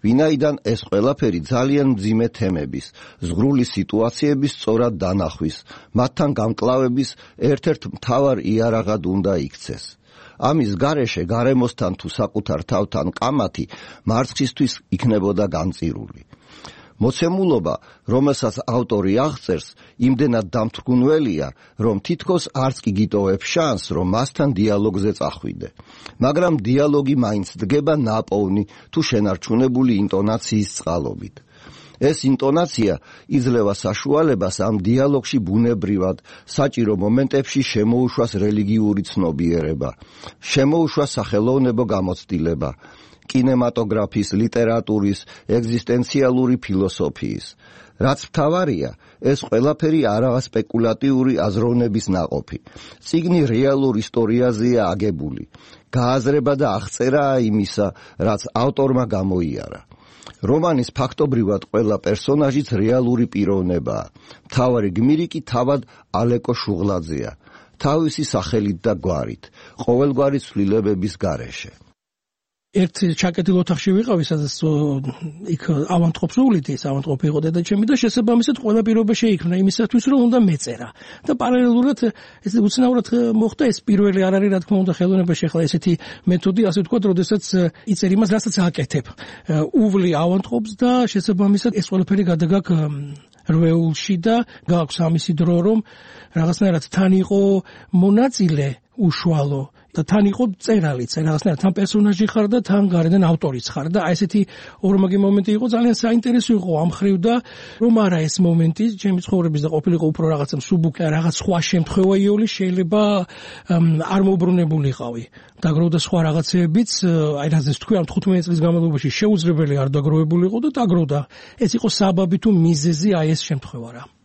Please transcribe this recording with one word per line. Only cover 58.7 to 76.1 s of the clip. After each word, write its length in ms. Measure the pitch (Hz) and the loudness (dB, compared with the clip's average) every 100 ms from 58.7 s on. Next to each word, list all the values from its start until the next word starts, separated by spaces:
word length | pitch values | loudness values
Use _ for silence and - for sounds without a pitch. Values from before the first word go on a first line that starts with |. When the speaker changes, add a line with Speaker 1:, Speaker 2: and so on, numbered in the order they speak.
| - 135 127 | 0 0 0
Speaker 1:
გამოიარა. 760 | 120 104 95 90 82 58 50 - - - _ - - - | 0 -2 0 0 -2 -6 -10 -16 -18 -20 _ -20 -20 -8
რომანის 520 | 98 147 170 143 120 | 0 0 2 0 -2
ფაქტობრივად 720 | - 127 - 147 123 101 98 | -4 -4 -2 0 2 0 -2
ყველა 320 | - 104 110 101 | -2 -2 0 0
პერსონაჟიც 720 | - 104 - 147 143 131 - | -2 -2 0 2 2 0 -2
რეალური 560 | 107 110 127 123 120 117 | -2 2 2 2 0 0
პიროვნებაა. 800 | 101 98 98 90 87 58 53 - - - - | 0 0 0 0 -2 -2 -6 -8 -18 -20 -20
მთავარი 500 | - - 127 120 101 | -6 0 2 2 0
გმირი 360 | 98 123 156 170 | 0 2 2 0
კი 120 | 160 | -6
თავად 380 | - 120 123 139 - - _ | -4 -2 0 -2 -4 -20 _
ალეკო 460 | 92 120 120 - 120 | -2 0 0 -2 -4
შუღლაძეა. 760 | - 92 98 92 80 73 55 65 _ - - | -4 -2 -2 -2 -4 -8 -8 -12 _ -20 -20
თავისი 500 | _ 139 156 156 151 | _ 0 0 0 -2
სახელით 540 | 147 113 87 113 104 87 | -4 -4 -2 -2 -2 -2
და 120 | 117 | -2
გვარით, 500 | 95 95 80 57 53 - - - | -2 -2 -4 -6 -10 -18 -20 -20
ყოველგვარი 640 | - - 120 143 131 139 139 | -8 0 2 2 2 0 0
ცვლილებების 720 | - 101 98 107 104 98 98 - | -4 -2 0 2 0 -2 -4 -4
გარეშე. 560 | 95 67 60 - - _ _ _ _ _ _ _ _ _ _ | -4 -4 -8 -14 -18 _ _ _ _ _ _ _ _ _ _
Speaker 2:
ერთ 260 | 202 185 - 180 | 0 0 0 -2
ჩაკეტილ 460 | 160 185 170 180 180 | 0 -2 0 0 2
ოთახში 320 | 175 165 - | 2 -2 0
ვიყავი, 320 | 190 233 185 | 0 2 0
სადაც, 320 | 147 156 143 - | 0 -2 -4 -2
ო, 440 | 156 147 147 135 135 - 160 156 | 0 0 0 -2 -6 -10 -14 -12
იქ 460 | 202 165 - 147 156 | -6 -6 -2 -2 0
ავანტყოფს 460 | 180 170 | 2 0